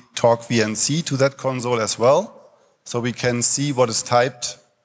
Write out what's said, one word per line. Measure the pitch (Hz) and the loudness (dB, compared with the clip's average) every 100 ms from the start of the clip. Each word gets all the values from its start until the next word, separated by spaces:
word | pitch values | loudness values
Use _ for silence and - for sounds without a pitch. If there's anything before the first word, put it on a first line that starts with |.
| - | -10
talk | - 120 117 - | 0 2 2 0
V | 117 | 0
N | 107 107 | 0 0
C | - 151 | 0 -2
to | - 135 | -2 0
that | 135 - | 0 0
console | 135 127 120 120 | -6 -4 -2 -2
as | 104 - | -2 0
well. | 113 151 220 - - _ _ _ | 4 2 0 -12 -20 _ _ _
So | - 120 | -8 -4
we | 120 | -4
can | 113 127 120 | -2 -2 0
see | 117 135 147 | 0 0 -2
what | 127 120 | 2 2
is | 110 | 2
typed | - 120 127 - - - _ _ | 0 2 2 -2 -10 -10 _ _